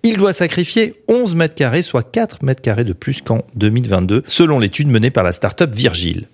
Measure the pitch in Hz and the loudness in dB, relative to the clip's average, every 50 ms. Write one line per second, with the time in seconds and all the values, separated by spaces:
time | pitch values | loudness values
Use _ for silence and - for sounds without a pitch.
0 | - 226 220 190 196 196 - - 180 165 - 170 175 - - 233 220 - - _ | 0 0 2 2 2 2 2 0 -2 -2 0 -2 -2 0 0 0 0 0 -4 _
1 | _ - 226 247 247 202 170 165 165 156 160 - 143 120 120 170 175 - - 123 | _ 0 0 2 2 0 0 0 0 0 0 0 0 0 0 0 -2 0 -2 -2
2 | 113 - - 226 226 214 - - - 131 131 - - 120 104 113 120 107 87 - | -2 -2 -2 -2 -2 -2 -4 -4 -2 -2 -2 -2 -2 -2 0 0 -2 -2 -4 -6
3 | - 139 135 - - - 113 113 - - - 110 104 107 110 123 123 101 101 92 | -6 -6 -6 -6 -2 -2 -2 -2 -2 -6 -4 0 0 2 2 0 0 0 0 0
4 | 92 92 104 123 - - - - 170 156 147 127 110 98 - - 151 147 120 110 | 2 2 0 0 -2 -2 2 4 4 4 4 2 0 0 -2 -2 0 2 2 4
5 | 110 131 - 117 92 87 90 - - 92 - - 175 143 110 104 - 113 90 87 | 2 2 2 2 0 0 0 -2 -4 -4 0 0 -2 -2 0 0 -2 0 0 -2
6 | 92 - - 101 104 _ | -4 -4 -4 -6 -10 _